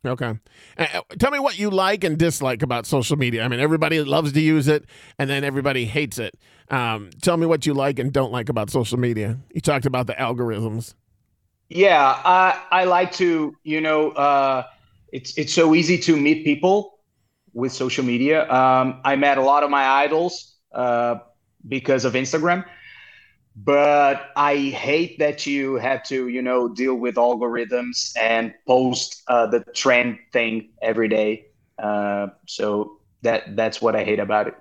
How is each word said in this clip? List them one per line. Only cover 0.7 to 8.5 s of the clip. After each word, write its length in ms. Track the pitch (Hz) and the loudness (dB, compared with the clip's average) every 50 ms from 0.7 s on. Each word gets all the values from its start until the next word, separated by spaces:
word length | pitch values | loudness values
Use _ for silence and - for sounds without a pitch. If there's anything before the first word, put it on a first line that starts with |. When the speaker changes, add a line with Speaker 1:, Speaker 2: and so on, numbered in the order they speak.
| - - | -6 -6
Speaker 1:
Uh, 80 | 160 147 143 | -6 -4 -4
uh, 60 | 180 - _ - - | -8 -8 _ -2 0
tell 140 | 226 277 | 0 0
me 80 | 294 285 | 2 0
what 180 | 269 277 185 196 | 0 -2 -2 0
you 120 | 208 208 | -2 0
like 340 | 190 190 190 190 214 202 196 | 2 2 2 2 2 0 0
and 120 | 170 151 | -2 2
dislike 460 | 147 165 170 - - 143 131 127 107 | 2 2 2 2 0 -2 -2 -2 -2
about 240 | - 127 123 120 110 | -2 -2 -2 -4 -2
social 300 | - - 139 117 - 156 | 0 0 0 0 0 0
media. 260 | 151 131 120 117 113 113 | 0 0 -2 0 -2 -2
I 40 | 127 | -2
mean, 100 | 123 120 | 0 0
everybody 400 | 135 151 160 156 165 151 165 160 151 | 2 2 2 2 2 0 0 0 0
loves 280 | 135 139 170 156 147 | 0 0 0 0 2
to 80 | 135 156 | 0 2
use 280 | 160 156 156 156 131 147 | 2 4 4 4 4 2
it, 160 | 151 147 - _ - - - - _ - | 2 0 -2 _ -20 -20 -20 -20 _ -6
and 100 | 139 135 | -4 -2
then 140 | 139 139 | -2 -2
everybody 440 | 143 143 135 139 131 143 135 127 117 | -4 -4 -4 -2 0 0 0 0 -4
hates 320 | 107 104 - 151 120 - 123 | -2 -2 -4 -4 -4 -6 -8
it. 200 | 113 98 _ _ _ _ _ _ _ - | -8 -10 _ _ _ _ _ _ _ -6
Um, 400 | - 131 123 117 113 107 104 92 - - | -4 -2 -2 -2 -4 -6 -8 -14 -14 -2
tell 160 | - 185 170 | 0 0 2
me 100 | 165 165 | 2 2
what 200 | 165 165 147 - | 2 2 0 0
you 80 | 151 143 | -2 0
like 240 | 135 135 143 135 117 | 0 0 0 -2 -2
and 140 | 120 139 | -4 -2
don't 180 | 131 139 135 113 | 0 0 -2 0
like 180 | 117 127 113 | -4 -6 -6
about 220 | 110 | -4